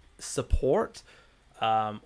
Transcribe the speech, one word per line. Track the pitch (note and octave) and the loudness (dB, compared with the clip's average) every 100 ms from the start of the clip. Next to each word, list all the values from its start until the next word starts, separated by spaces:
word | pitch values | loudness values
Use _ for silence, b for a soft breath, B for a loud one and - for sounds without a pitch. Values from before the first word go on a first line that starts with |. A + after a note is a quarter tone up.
| - - | -20 -16
support, | - - - - C3 E3+ A#3 - - B B B B - | -8 -6 0 2 2 2 0 -8 -20 B B B B -4
um, | A2+ A2 G#2+ G#2+ | 0 0 0 -6